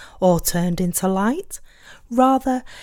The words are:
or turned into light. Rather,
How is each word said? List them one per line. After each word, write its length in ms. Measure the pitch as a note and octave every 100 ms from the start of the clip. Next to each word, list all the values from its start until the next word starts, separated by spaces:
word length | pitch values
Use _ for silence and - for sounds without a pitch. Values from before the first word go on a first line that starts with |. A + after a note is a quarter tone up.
| - -
or 180 | F#3 E3+
turned 420 | - F3 F3 E3+
into 280 | F3+ F3 F#3
light. 500 | F#3+ G#3 D4+ G4 - - - - - -
Rather, 560 | A#3+ C4 C4+ C4 B3+ - -